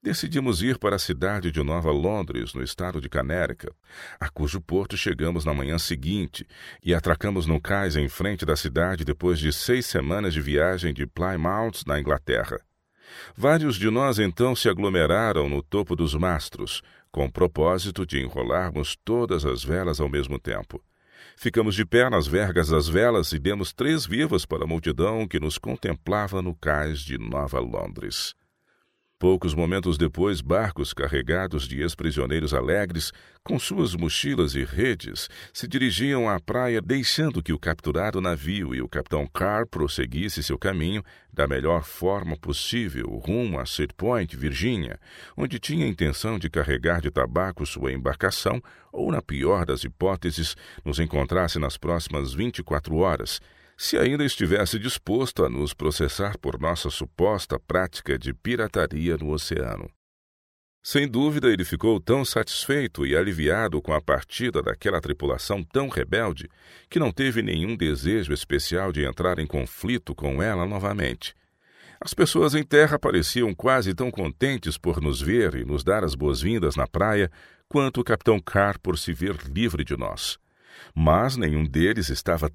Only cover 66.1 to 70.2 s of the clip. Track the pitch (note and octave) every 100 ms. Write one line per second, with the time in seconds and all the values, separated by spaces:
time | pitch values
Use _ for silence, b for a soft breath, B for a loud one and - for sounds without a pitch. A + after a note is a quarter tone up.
66.1 | G2+ A2 D#2+ - B B B B - C3+
67.1 | F2+ C3+ A2+ G#2+ E2 E2+ A3+ D#2+ C2+ C#2+
68.1 | A2 D#2+ D2 - C#2+ - F2 G2 D2+ C#2
69.1 | C2 F2 F2 D#2 D2+ B1+ - F#2+ B2 -
70.1 | C2+